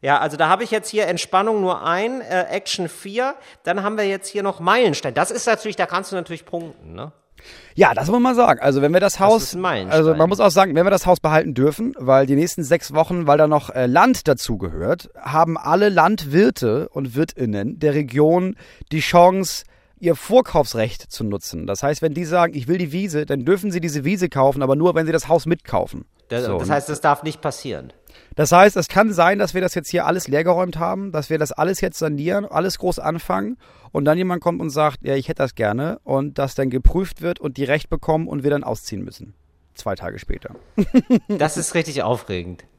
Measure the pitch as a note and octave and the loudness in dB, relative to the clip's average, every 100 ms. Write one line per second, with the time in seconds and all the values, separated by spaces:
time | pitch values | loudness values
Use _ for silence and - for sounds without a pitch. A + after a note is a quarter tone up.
0 | C#3 C#3 D3 D3 D#3 F#3+ A#3 A3 G#3+ G#3+ | 2 0 0 0 0 2 0 -4 -4 -2
1 | F#3 F3 - F#3 G#3+ G#3+ F#3 E3+ A2+ F3 | -2 -2 0 0 0 0 -2 -2 -2 -2
2 | A3 C4 A3+ F#3 F3+ F#3+ - - E3+ - | -2 -6 -4 -4 -2 -6 -6 -6 -6 -8
3 | G3 G#3+ C4 C4 - - - F#3+ G3 G#3+ | -10 -4 -4 -6 -16 -12 -4 -4 -2 -2
4 | G3+ G3 - G3+ G3 F#3+ E3+ A3 A#3 C#3+ | -2 -4 -6 -4 -4 -2 2 4 4 0
5 | C#3+ B2 F3 A#3 A#3+ A3 G#3+ G3+ E3+ F3 | -4 -2 -2 -2 -2 -2 -2 -4 -2 -2
6 | G3 F#3+ E3 E3 - E3+ E3 - D#2 E2+ | -4 -8 -8 -12 -10 -10 -10 -18 -20 -16
7 | C#3 _ _ _ - - - - F3 A#2 | -16 _ _ _ -20 -20 -14 4 4 4
8 | C#3+ A#3+ B3 A#3+ A#3+ C#3+ C3+ C3+ C#3+ F3 | 0 2 2 4 4 4 2 2 4 4
9 | G3 - G3 A3+ A3 F3+ F#3 C3 F#2 D#3 | 2 2 4 4 2 -4 -4 -4 0 2
10 | D#3 D#3 E3 G3+ G#3 E3 F#3+ D3+ F3+ F#3+ | 4 4 2 4 4 6 4 4 2 2
11 | F3+ F3+ D#3+ D#3 D#3+ B2 C#3 D3+ A#3 - | 2 2 4 2 2 0 0 0 -8 -6
12 | C3 C3+ C3 C#3+ E3 - C#3+ E3 - D3 | 4 4 6 2 0 -4 0 0 0 -2
13 | E3 F3+ D#3 D3 D#3 D3+ - C3 B2+ C#3+ | 0 0 2 4 4 2 -2 -2 2 4
14 | A3+ B3 - C3 - G#2+ F#2 D#2 F#2 F3 | 4 4 0 -2 -2 -6 -6 -6 -2 -4
15 | - - - D3+ E3 D#3+ - F3 G#3 F3+ | -6 -16 -4 0 2 0 0 2 4 4
16 | E3 G#3+ D3 D3+ A3+ - A#2+ A#2 E3 - | 4 2 0 4 4 2 -2 -2 -4 -6
17 | C3+ A#2 E3 - A#2+ G2+ G#2 - D3+ C#3+ | -6 -2 -4 -2 -4 -4 -6 -2 -2 0
18 | C#3+ B2+ D3+ F3 F#3 - - - - D#3 | -2 2 4 4 0 -8 -18 -20 -6 -4
19 | - F3 F3 F#3+ F3+ - - _ _ _ | 4 8 8 6 -4 -8 -14 _ _ _
20 | E3+ D3+ - A#3+ - E3+ C#3+ A2+ A2+ - | -2 -2 2 2 4 0 0 -2 -4 -4
21 | - - A2 G2+ - E2 F2 G2 C#3 D3+ | -14 -8 -6 -6 -8 -10 -6 -4 -2 0
22 | D#3+ D3+ E3+ F3+ E3+ C#3+ A#2+ F3+ F3 E3 | -2 -2 -2 0 0 -2 -4 -2 -2 -4
23 | G3+ D3+ D3 C#3 B2+ F#3+ G#3 F3 E3 D3 | -4 -4 -4 -4 0 0 0 -4 -4 -4
24 | C#3 G3 F3 C#3 C3+ C#3 C3+ C#3 F3 D#3+ | -2 -2 -2 2 2 2 0 2 2 2
25 | D#3+ D#3+ - D#3+ D#3+ E3 - G2+ F2 - | 0 -2 2 0 2 -4 -2 -4 -4 -10
26 | - _ _ A#2 B2 F#2+ E2+ C#3+ C#3+ D3+ | -16 _ _ -4 -2 -4 0 -2 -2 -2
27 | D#3 C#3+ D#3 D3+ D#3 - C3+ E2 C2+ _ | 0 0 -2 -6 -8 -8 -10 -10 -12 _
28 | _ - _ - D3+ F3 G3+ G3 D#3+ F#3 | _ -20 _ -2 4 8 8 6 0 2
29 | A3 F3+ E3+ G3+ F3 F3 F3+ F3+ D3 E3+ | 2 4 2 2 -2 -2 -2 -4 -4 -2
30 | D3 F3+ D#3 C#3 E3 F3 F#3 D#3+ E3+ F#3+ | 0 -2 0 0 2 0 0 -4 -6 -4
31 | G3 D#3+ C#3+ D#3 D3+ - E3 F#3+ F#3 - | -6 -8 -4 -2 -2 -2 -4 -2 -4 -4
32 | D#3+ C#3+ D#3 G3 G3+ D#3 F#3 - F3+ F3 | -4 -4 -2 -4 -2 -2 -2 -2 -4 -2
33 | D#3 E3 - F#3 G#3 B3 _ _ - - | -4 -6 -4 -4 -4 -10 _ _ -8 -2
34 | D3 E3 F#3 F3 F3 F3 E3 C#3+ D3+ C3+ | 0 2 0 -2 -2 -2 -4 0 -2 -2
35 | - C3+ C3 - C3+ - G#2+ A2 D3+ G#3 | -4 -4 -4 -4 -4 -2 -2 -2 -4 -8
36 | - C#3 C#3+ C#3 C#3 - C3+ B2+ - F3 | -4 -2 -2 -4 -4 -2 -2 4 4 4
37 | F#3+ - E3 F3 D3+ B2+ C3+ D3+ - D#3+ | -6 -6 -8 -6 -8 -6 -2 -2 -2 -8
38 | - D#3 E3 D3 C3+ C#3+ C#3+ A#2 - G2+ | -2 -2 -2 -2 -2 -2 -4 -8 -8 -10
39 | F#2 - - - _ _ _ - - G2 | -12 -14 -20 -20 _ _ _ -12 -8 -8
40 | F2+ G2 - - - - _ - F#3+ B3+ | -8 -12 -8 -8 -8 -18 _ -2 2 2
41 | - A#3+ - G#3 D3+ - D#3 E3+ D#3+ C#3 | 2 0 0 -2 -2 -2 -4 -2 -2 -4
42 | G2+ A#2+ - F#2 F2 F2 - | -2 -2 -4 -8 -8 -14 -20